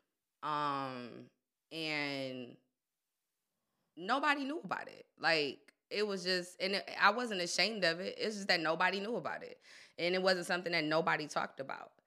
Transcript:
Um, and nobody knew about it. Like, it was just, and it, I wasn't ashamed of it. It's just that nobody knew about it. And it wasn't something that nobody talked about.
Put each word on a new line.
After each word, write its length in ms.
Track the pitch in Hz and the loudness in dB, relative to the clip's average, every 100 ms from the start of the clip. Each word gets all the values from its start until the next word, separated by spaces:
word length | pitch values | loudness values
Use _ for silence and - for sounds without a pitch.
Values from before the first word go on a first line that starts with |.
| _ _ _ - | _ _ _ -10
Um, 880 | 147 147 147 139 135 127 120 117 123 _ _ _ - | -4 0 0 0 -2 -6 -10 -12 -18 _ _ _ -14
and 840 | 160 160 151 143 139 135 131 120 - _ _ _ _ _ _ _ _ _ _ _ _ _ - | -8 -4 -2 -2 -2 -4 -6 -10 -14 _ _ _ _ _ _ _ _ _ _ _ _ _ -10
nobody 480 | 190 269 302 285 | -2 2 2 2
knew 160 | 269 320 | 0 -4
about 240 | 175 - - | -4 -6 -6
it. 180 | - - - | -14 -20 0
Like, 540 | 151 160 143 - - _ - | 4 4 4 -2 -14 _ -6
it 160 | 202 | -2
was 200 | 214 196 | 0 0
just, 360 | 175 185 175 - | 0 0 0 -4
and 140 | 190 | -2
it, 160 | 196 - - | -2 -4 4
I 100 | 196 | 4
wasn't 320 | 220 247 196 | 4 0 -2
ashamed 420 | 175 - 185 220 | -2 2 0 2
of 160 | 170 165 | 2 2
it. 160 | 196 - | -4 -4
It's 160 | 190 | -4
just 140 | 208 196 | -2 0
that 120 | 180 | 2
nobody 380 | 160 170 185 196 | 2 2 2 2
knew 160 | 202 | -2
about 300 | 226 135 80 | -4 -4 -8
it. 160 | - - - - - - | -10 -16 -20 -20 -18 -4
And 180 | 170 | 0
it 80 | 185 | 2
wasn't 240 | 190 185 175 | 4 2 2
something 260 | 175 180 | -2 0
that 120 | 170 | 0
nobody 440 | 151 156 165 156 147 | 4 4 4 2 0
talked 320 | - - - | -2 -4 -6
about. 320 | 135 - - _ | -8 -8 -12 _